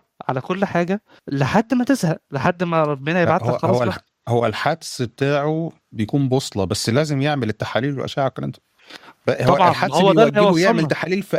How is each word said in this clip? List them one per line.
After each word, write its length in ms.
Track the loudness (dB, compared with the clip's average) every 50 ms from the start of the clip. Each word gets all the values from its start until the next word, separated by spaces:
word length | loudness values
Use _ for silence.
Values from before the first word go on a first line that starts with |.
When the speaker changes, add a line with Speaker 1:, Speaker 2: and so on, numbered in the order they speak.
| _ _ _ -12 -6 -6
Speaker 1:
على 120 | -6 -4
كل 240 | -4 -6 -4 -4 -4
حاجة 380 | -2 0 -2 0 0 -4 -6 _ _ _ _ -10 -6
لحد 460 | -2 0 0 2 2 0 0 2 0
ما 100 | 0 2
تزهق، 340 | 0 0 0 2 -2 -2 -2 _ -10
لحد 340 | -8 -2 -2 -2 0 0 -2
ما 180 | 0 0 0 2
ربنا 300 | 0 -2 -4 -4 -2 0
Speaker 2:
لا، 80 | 2
Speaker 1:
يبعت 200 | 2 2 2 0
لك 60 | 0 -2
Speaker 2:
هو، 100 | -2 0
Speaker 1:
خلاص 160 | 0 0 2
Speaker 2:
هو 20 | 2
Speaker 1:
بقى. 100 | 0 -2
Speaker 2:
الح-، 160 | -4 -6 _ _ _ _ -4 -2
هو 180 | 0 0 0
الحدس 560 | 0 -2 -2 -2 -2 -2 -4 -8 -14 -8 -8
بتاعه 680 | -8 -8 _ -4 -2 0 0 0 0 -2 -2 -4 -4 -6 -10 _ _ _
بيكون 360 | -6 -6 -4 0 0 0 2 2
بوصلة، 360 | 0 0 -2 -2 -4 -2 -2
بس 260 | -2 -2 -4 -2 0
لازم 300 | 0 0 0 0 -2 -2
يعمل 260 | -2 -2 -2 -2 -4 -4
التحاليل 460 | -4 -6 -6 -4 -2 -2 -2 -2 -6
والأشعة 300 | -6 -8 -8 -4 -2 -4
والكلام 260 | -4 -4 -6 -10 -10
ده. 80 | -10 -12 _ _ _ _ _ -20 -20 -20 -20 -20 -18 _ -2
ف-، 160 | -2 -2 0
هو 120 | 2 2 4
Speaker 1:
طبعًا، 140 | 4 4 4
Speaker 2:
الحدس 240 | 4 2 0 0 2
Speaker 1:
هو 180 | 4 4 6
ده 100 | 6 6
اللي 100 | 6 4
Speaker 2:
بيوجهه 260 | 4 4 4 4 4 4
يعمل 140 | 2 2 2
Speaker 1:
هيوصلنا. 140 | 2 0 0
Speaker 2:
تحاليل 340 | -2 -4 -2 -4 -4 -4
في 140 | -4 -4 -4